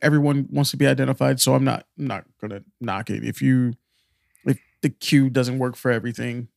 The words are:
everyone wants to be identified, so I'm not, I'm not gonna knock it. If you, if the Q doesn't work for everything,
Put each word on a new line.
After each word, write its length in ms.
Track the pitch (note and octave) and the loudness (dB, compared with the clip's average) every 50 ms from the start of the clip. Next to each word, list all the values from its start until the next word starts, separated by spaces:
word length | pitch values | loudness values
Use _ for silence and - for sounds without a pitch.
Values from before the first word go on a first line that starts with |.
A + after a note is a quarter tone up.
| - | 2
everyone 460 | D3+ D3 D3+ C#3+ D3 C#3+ C#3 C3+ - | 2 4 4 4 4 2 0 -2 -2
wants 200 | C#3 C#3+ C#3+ - - | -2 -2 0 0 0
to 40 | |
be 100 | C#3 C#3+ | 2 2
identified, 540 | C#3 C3+ C3 C3+ C3 C3+ - C3+ C3+ C3+ B2+ | 2 2 2 0 0 0 0 0 0 0 2
so 140 | - C3 C3 | 2 2 2
I'm 100 | C3 C3+ | 2 2
not, 220 | C3+ A#2+ - - _ _ - | 0 -2 -2 -6 _ _ -8
I'm 80 | D3 C3 | -8 -6
not 180 | A2 F#2+ - _ _ _ - | -8 -8 -12 _ _ _ -12
gonna 200 | G#2+ G2+ G2+ - _ _ _ | -12 -12 -12 -16 _ _ _
knock 280 | A#2+ A2+ F#2+ G2 G#2+ - | -6 -6 -6 -6 -6 -6
it. 160 | G2+ G#2+ A2 | -6 -6 -6
If 160 | A2+ A2 - C3+ | -6 -4 0 2
you, 300 | C3+ C3 B2+ B2 B2 A2+ - _ _ _ _ _ _ _ _ _ _ _ _ - | 2 4 4 2 0 -2 -6 _ _ _ _ _ _ _ _ _ _ _ _ -2
if 120 | - C#3 - _ _ _ _ - | -2 -2 -2 _ _ _ _ -4
the 60 | D3 | -4
Q 380 | - _ - - C#3+ C#3 C3+ C3+ | -4 _ -2 2 4 4 4 4
doesn't 280 | B2 C3+ B2+ B2+ B2+ C3 | 2 0 0 0 -2 -2
work 180 | B2+ B2+ B2 | -4 -4 -6
for 140 | - - C3 | -4 -2 0
everything, 580 | A#2+ A2+ G2+ A#2+ A2+ - B2 B2 A#2+ A#2+ A#2 A2+ _ | 0 0 -2 -4 -6 -6 -6 -6 -6 -8 -10 -12 _